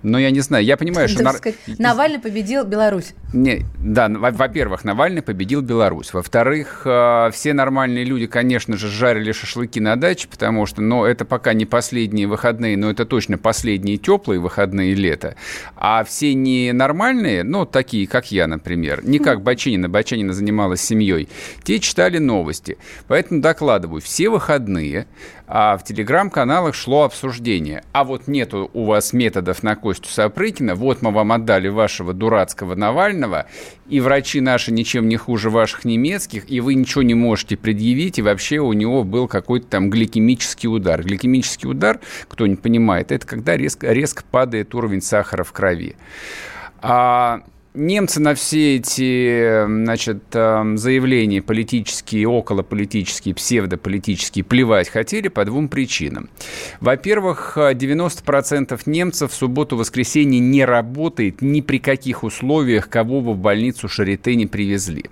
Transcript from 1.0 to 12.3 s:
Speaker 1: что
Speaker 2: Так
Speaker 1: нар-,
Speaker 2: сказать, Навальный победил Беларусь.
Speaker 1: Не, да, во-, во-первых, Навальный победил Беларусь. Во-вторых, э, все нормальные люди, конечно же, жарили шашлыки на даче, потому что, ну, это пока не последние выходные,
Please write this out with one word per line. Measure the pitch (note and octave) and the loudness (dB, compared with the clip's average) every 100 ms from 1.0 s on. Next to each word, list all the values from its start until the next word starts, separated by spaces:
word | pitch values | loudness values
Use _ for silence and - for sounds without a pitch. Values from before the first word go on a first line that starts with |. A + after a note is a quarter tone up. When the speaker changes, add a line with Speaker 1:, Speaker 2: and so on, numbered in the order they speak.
| B2 | 0
Speaker 1:
что | G3+ | 2
Speaker 2:
Так | - | 2
Speaker 1:
нар-, | - | 2
Speaker 2:
сказать, | A#3 A3 - G#3+ | -4 -8 -12 -2
Навальный | A#3+ A#3 D4+ D4 | 0 2 2 0
победил | A3+ G#3 G3+ C4+ | -6 -6 -2 -2
Беларусь. | G#3+ G#3 G#3+ G3 D#3+ - - | -2 2 2 0 -6 -14 -4
Speaker 1:
Не, | B2 C3 A#2 - - | 2 2 2 -4 -6
да, | G#2+ G#2+ A2+ | 0 2 2
во-, | G#2+ A#2 | 2 0
во-первых, | A2+ C3+ A2+ A#2 F#2 | 0 -4 -2 -2 -2
Навальный | A2 G2+ D#3+ F3 | -4 0 0 0
победил | C3+ G2 F#2+ C#3+ | -6 -6 -2 -2
Беларусь. | B2+ A#2 G#2 E2 - | 0 2 2 2 -6
Во-вторых, | F#2 F2 A#2+ A#2+ D3+ C#3+ - | -6 0 2 2 0 -4 -8
э, | C3+ B2 A#2+ A#2+ A#2 | 0 4 6 6 2
все | A2 D3 | 0 -2
нормальные | C#3+ C3+ C3+ C3 B2 | 2 2 2 0 -2
люди, | B2 C3 A2+ | -2 -2 -2
конечно | A#2+ B2+ B2 - G#2+ | 0 2 0 -2 -4
же, | G#2+ | -4
жарили | G#2 B2 A2 G#2+ | 0 2 2 0
шашлыки | G#2+ - A#2+ A#2+ - | -4 -6 -6 -6 -2
на | G#2+ A#2 | 0 2
даче, | E3+ F3+ - | 0 0 -6
потому | - A2 A2 G#2 | -4 -2 0 -2
что, | - | 0
ну, | G#2+ A#2+ | 0 2
это | A2 A#2 | 2 0
пока | A2+ B2+ - | -2 -2 2
не | A2 G#2+ | 2 2
последние | A#2+ A#2+ B2 A2 G#2 | 0 0 -2 -2 0
выходные, | G2+ | 0